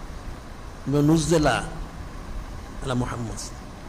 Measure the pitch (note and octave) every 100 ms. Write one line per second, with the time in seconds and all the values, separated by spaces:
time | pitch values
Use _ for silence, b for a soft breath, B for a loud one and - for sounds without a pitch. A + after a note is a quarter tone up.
0 | - - - - - - - - C3+ D3
1 | D3 E3 D3+ E3+ C#3+ G#2+ - - - -
2 | - - - - - - - - C#3 B2
3 | A#2+ A#2+ A2+ G#2 - - - -